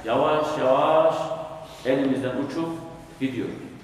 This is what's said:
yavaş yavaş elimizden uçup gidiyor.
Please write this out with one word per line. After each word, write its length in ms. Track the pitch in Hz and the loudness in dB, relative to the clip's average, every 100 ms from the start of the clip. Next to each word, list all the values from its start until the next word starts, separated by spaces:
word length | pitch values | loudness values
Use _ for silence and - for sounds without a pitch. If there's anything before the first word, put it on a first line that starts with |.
yavaş 420 | 110 123 151 151 151 139 | -2 2 2 2 0 0
yavaş 540 | 127 131 156 160 160 - - - - - - - 123 | 4 4 6 6 6 4 -2 -6 -8 -12 -14 -6 0
elimizden 500 | 139 135 123 123 123 | 2 2 0 -2 -2
uçup 320 | 143 165 165 165 - - - - | -4 -4 -4 -6 -10 -14 -18 -4
gidiyor. 280 | 131 120 - - - - | -4 -2 -6 -8 -12 -16